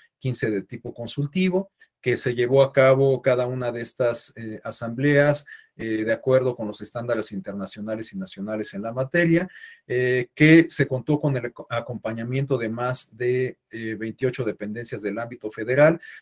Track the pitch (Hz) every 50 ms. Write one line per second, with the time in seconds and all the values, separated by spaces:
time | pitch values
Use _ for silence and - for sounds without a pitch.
0 | _ _ _ - - 131 117 - - 110 107 98 95 - - - - 113 - -
1 | 120 117 - 143 143 143 - 185 185 185 175 190 196 - _ _ - _ _ _
2 | - 127 120 - - 127 120 120 120 120 135 135 135 135 - 139 131 135 135 135
3 | 139 139 135 127 - 131 123 127 123 123 127 127 123 120 113 117 117 - - -
4 | 123 120 120 - - - - 113 113 110 107 - - 113 - - 120 117 117 127
5 | 139 147 143 143 143 147 143 - - - - - - _ _ - 113 113 110 107
6 | 107 113 113 - - 131 127 131 127 127 120 - 110 104 101 - 104 - - 120
7 | 120 120 120 110 104 - 104 95 95 104 98 101 95 - - 107 104 110 110 110
8 | 110 - 101 95 95 - - 95 98 107 110 107 107 - - 98 107 113 123 127
9 | 135 135 - 170 170 165 165 170 190 185 - - - - - _ _ - 123 123
10 | 127 127 127 127 123 - - - 151 156 160 165 165 - - - 135 - 131 127
11 | - - 147 147 - 147 135 123 120 120 - - - - 120 117 117 - 120 101
12 | - 110 113 113 117 123 131 135 139 135 135 120 117 110 113 120 123 127 127 -
13 | - - 117 110 123 123 127 127 127 123 - _ _ - 110 113 113 110 110 101
14 | 110 113 110 - 131 123 123 - 120 107 101 - 104 107 107 120 120 - 120 101
15 | 104 101 101 113 117 120 123 - - 107 - 113 107 117 127 139 147 156 175 -
16 | - - - -